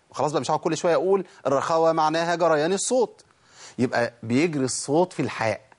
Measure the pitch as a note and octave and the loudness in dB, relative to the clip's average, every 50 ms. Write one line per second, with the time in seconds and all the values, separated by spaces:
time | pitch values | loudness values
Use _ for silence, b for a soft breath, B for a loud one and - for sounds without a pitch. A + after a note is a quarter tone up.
0 | _ _ - - C3 D3+ D3 D#3 B2+ - D#3+ - - F3+ D#3 - - F3 D#3+ C#3 | _ _ -6 -4 -2 -2 0 -2 -2 -2 -2 -2 -2 -2 -2 0 2 2 2 2
1 | D#3 F#3+ G3 G3 F3 B B B B F3 F3+ E3+ - - E3 E3 E3 E3 D#3+ D#3+ | 2 2 2 0 0 B B B B 0 0 0 0 0 2 2 2 2 2 2
2 | D#3 D#3 D#3 E3 E3+ E3+ F3 E3 E3+ E3 D#3+ D3 D3 E3 F#3+ F#3+ - - A#3+ B3+ | 2 2 0 0 0 0 0 2 2 2 4 2 2 0 0 -2 -2 0 0 0
3 | A3+ - - - - _ _ _ B B B B B B B B A#2+ B2 - A#2 | 0 0 -4 -10 -20 _ _ _ B B B B B B B B -2 -2 0 0
4 | A#2+ A#2 - _ - A2+ A#2+ C3 E3 F3+ D3+ C#3+ C3 B2 - - - - C#3 E3 | -2 -2 -4 _ -6 -2 0 0 0 0 0 -2 -4 -4 -4 -6 -4 -2 0 0
5 | F3+ F3+ - - C#3 A2 - - A2+ A2 G2+ - - _ _ | 0 0 -2 -4 -6 -6 -4 -4 -2 -2 -2 -4 -8 _ _